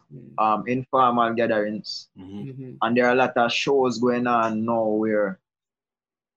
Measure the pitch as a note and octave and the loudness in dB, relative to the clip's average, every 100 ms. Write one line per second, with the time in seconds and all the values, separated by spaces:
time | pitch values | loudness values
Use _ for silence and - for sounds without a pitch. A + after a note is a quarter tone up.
0 | _ C#3 - - G#2+ G#2+ G2+ B2+ - C3 | _ -20 -10 -2 0 0 -2 -4 0 2
1 | B2 A#2+ A#2 A2+ A2+ G#2+ G#2 G#2+ - - | 4 4 0 0 0 0 -2 -6 -10 -14
2 | - - F#2 G#2 C#3 C3 B2+ - A2+ A#2+ | -16 -20 -16 -14 -12 -14 -12 -4 0 2
3 | B2 B2+ B2 B2+ A#2 - C#3+ C#3 B2+ A2 | 4 4 2 2 0 0 0 2 2 0
4 | B2 A#2+ B2 A#2 A2+ A2 A2+ A#2 A2 G#2+ | 0 0 0 0 0 -2 -2 0 0 0
5 | A2 G#2+ G2+ F#2 _ _ _ _ _ _ | 0 0 -2 -4 _ _ _ _ _ _
6 | _ _ _ | _ _ _